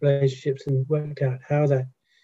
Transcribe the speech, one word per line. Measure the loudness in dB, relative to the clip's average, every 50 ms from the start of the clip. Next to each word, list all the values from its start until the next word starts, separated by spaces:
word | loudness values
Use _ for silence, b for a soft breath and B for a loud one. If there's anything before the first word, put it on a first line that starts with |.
relationships | 0 2 2 4 2 0 0 -2 -4 -4 -4 -4 -2
and | -2 0 0 0 0
worked | -2 -2 -2 -4 -6 -4
out | -2 -2 -2 -4 -4 -2
how | 0 2 2
that | 2 2 0 -2 -4 -10 _ _ _ _ _